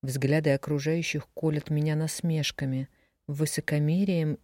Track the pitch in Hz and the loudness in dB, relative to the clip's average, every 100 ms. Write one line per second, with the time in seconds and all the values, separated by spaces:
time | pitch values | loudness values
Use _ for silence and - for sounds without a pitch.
0 | 135 135 135 156 151 139 - 147 147 165 | -4 0 2 4 4 2 0 -2 0 0
1 | 165 151 - - 160 151 - 151 151 151 | 0 -4 -6 -4 0 0 0 0 2 0
2 | 156 - 170 160 139 - 135 131 135 _ | -2 -2 0 0 -2 -4 -4 -2 -4 _
3 | _ _ - 143 151 - - 147 147 170 | _ _ -10 -2 -2 -2 -2 0 2 2
4 | 196 175 156 147 | 2 2 0 -2